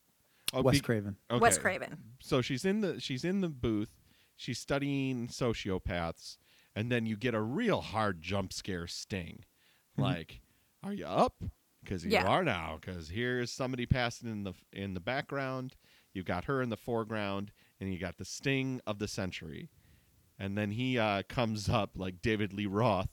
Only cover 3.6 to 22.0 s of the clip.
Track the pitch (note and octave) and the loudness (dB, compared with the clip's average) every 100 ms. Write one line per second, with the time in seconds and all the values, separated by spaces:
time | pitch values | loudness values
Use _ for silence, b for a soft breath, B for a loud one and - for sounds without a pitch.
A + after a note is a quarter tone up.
3.6 | B2 G#2+ G#2+ - _ _ _ - - A#2+ | 0 0 0 -8 _ _ _ -12 -8 -6
4.6 | - C#3+ C#3+ C#3 C3+ B2+ A#2+ - B2+ A2 | -2 -2 0 0 0 -2 -4 0 0 0
5.6 | - F#2 - F2 E2 - - - _ - | 0 -2 0 -2 -2 -4 -12 -18 _ -20
6.6 | _ - A#2 A#2+ A2+ G#2+ B2 A2+ G#2+ D3 | _ -4 0 2 0 0 0 2 0 0
7.6 | A#3+ C3+ D#2+ A2 G#2+ F2 E2 G2 F#2+ - | 2 2 0 0 2 0 -2 -2 -2 -6
8.6 | - F#2 E2+ - - G2 E2+ - - _ | -6 -4 -4 -8 -6 -6 -6 -12 -20 _
9.6 | _ _ _ - B2+ F2+ D#2+ - - _ | _ _ _ 0 0 0 -6 -16 -20 _
10.6 | _ _ F#3+ G3+ D#2 G2 B3 - - - | _ _ -8 -8 0 4 4 2 -10 -10
11.6 | _ _ - F#2+ D#2 G#3+ F#2+ C#3 F3+ F#2 | _ _ -6 -4 2 2 4 4 4 0
12.6 | D#2+ D#2+ - F2+ D#2+ F#2+ B2 B2 A#2+ - | -2 -6 -8 -8 -6 -2 0 0 -2 -2
13.6 | C3 B2+ A#2+ C3+ A#2+ - A#2 G#2+ G2+ F2+ | -4 0 2 4 2 -2 -6 -4 -6 -8
14.6 | _ - G2 F#2 F#2+ C3 C#3+ C#3 C3+ C3 | _ -6 -4 -4 -2 -2 -2 -4 -2 -4
15.6 | B2+ - _ - _ G2 F2+ F2+ F2 C#3 | -6 -12 _ -20 _ -6 -2 -2 0 0
16.6 | B2+ A2 - A#2 A2 A2 G2+ G2 G2+ - | 0 -2 -2 -2 0 -2 0 0 -4 -10
17.6 | _ - F#2+ F2+ F2 - F#2+ - C#3 C3+ | _ -6 -4 -2 -4 -6 -10 -4 0 0
18.6 | C3 C3 - G#2 G#2 - F#2+ - D#2+ C#2+ | 0 -2 -4 -4 -4 -2 -4 -4 -10 -12
19.6 | - _ _ - _ _ _ - G2 G2 | -14 _ _ -20 _ _ _ -8 -4 0
20.6 | G#2 G#2+ B2+ B2+ A2 G2 - - A#2 G#2+ | 0 0 0 2 2 2 0 0 0 0
21.6 | G2+ A#2 G2 - | 2 2 0 -2